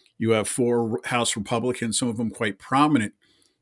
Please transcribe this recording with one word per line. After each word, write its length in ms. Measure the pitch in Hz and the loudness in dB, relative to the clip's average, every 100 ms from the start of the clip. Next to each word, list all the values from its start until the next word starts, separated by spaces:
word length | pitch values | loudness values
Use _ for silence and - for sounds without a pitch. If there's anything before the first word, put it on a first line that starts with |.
| _ - | _ -4
You 120 | 113 | 2
have 180 | 110 101 | 2 2
four 520 | - 120 120 113 120 | 0 2 2 0 -2
House 320 | - 120 113 113 | -2 0 0 -2
Republicans, 640 | 98 117 123 123 117 104 | -2 -2 0 -2 -4 -2
some 100 | 127 | -2
of 80 | 113 | -2
them 140 | 113 | -6
quite 280 | - 110 98 | -4 -4 -6
prominent, 560 | - 135 151 139 104 - _ _ _ _ | -2 2 4 4 0 -6 _ _ _ _